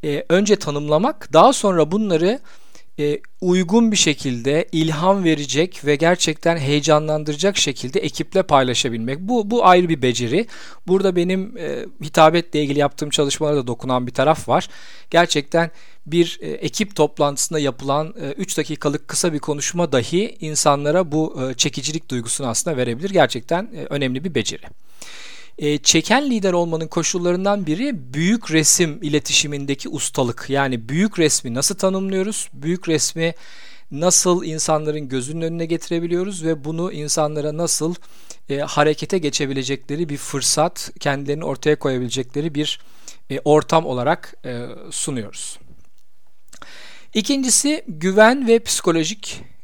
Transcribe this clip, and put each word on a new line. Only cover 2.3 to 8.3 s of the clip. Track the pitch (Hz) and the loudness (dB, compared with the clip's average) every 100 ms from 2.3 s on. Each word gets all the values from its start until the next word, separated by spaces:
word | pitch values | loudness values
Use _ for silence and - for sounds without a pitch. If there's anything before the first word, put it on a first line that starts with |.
| 269 - - - - - - | 0 -6 -16 -16 -16 -14 -4
e, | 147 147 - - | -2 -2 -6 -4
uygun | 185 180 175 220 233 | 2 2 4 4 4
bir | 202 | 4
şekilde | - 143 143 123 120 151 - | 2 2 -2 -2 0 0 0
ilham | 160 160 151 180 196 | 0 0 2 2 4
verecek | 175 151 143 160 180 - 139 | 4 2 0 0 0 0 0
ve | 147 | 2
gerçekten | 165 180 - 151 170 170 | 4 4 2 0 0 2
heyecanlandıracak | 139 147 143 151 156 156 151 143 190 196 | 2 2 4 4 4 -2 -2 0 0 2
şekilde | - 131 127 - | -2 -2 -4 -2
ekiple | - - 160 | -4 -4 -2